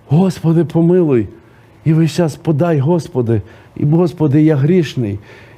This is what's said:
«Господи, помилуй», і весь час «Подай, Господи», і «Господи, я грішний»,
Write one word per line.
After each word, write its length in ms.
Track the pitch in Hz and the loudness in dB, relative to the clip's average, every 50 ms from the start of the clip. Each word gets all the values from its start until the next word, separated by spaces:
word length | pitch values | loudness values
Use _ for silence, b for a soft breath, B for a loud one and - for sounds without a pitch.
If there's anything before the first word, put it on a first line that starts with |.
| _ | _
«Господи, 580 | - 139 170 190 185 - - - 160 160 170 165 | -2 0 2 2 0 -2 -2 -2 0 0 0 0
помилуй», 640 | - - 165 170 170 180 185 170 151 131 117 101 B B B B B B B B B B B - | 0 0 0 2 2 2 2 2 2 0 0 -2 B B B B B B B B B B B -2
і 80 | 147 160 | 0 0
весь 180 | 160 165 151 | 2 0 0
час 240 | - 180 175 147 - | 0 -2 -2 -2 -4
«Подай, 440 | - - 165 156 135 175 170 160 139 | -6 -4 -4 -2 0 0 0 0 0
Господи», 600 | 123 160 180 165 - - - 127 117 110 113 104 B B B B B B B | 0 0 0 -2 -4 -4 -4 -4 -2 0 -2 -2 B B B B B B B
і 100 | - - | -4 -2
«Господи, 560 | 147 156 170 180 165 - - 156 139 127 156 | 0 2 2 0 0 -2 -2 -2 0 2 2
я 140 | 151 160 156 | 2 2 2
грішний», 640 | 135 139 151 185 185 156 - - 135 117 101 98 104 B B B B B B B | 2 0 2 2 0 0 -2 -4 -6 -6 -4 -6 -8 B B B B B B B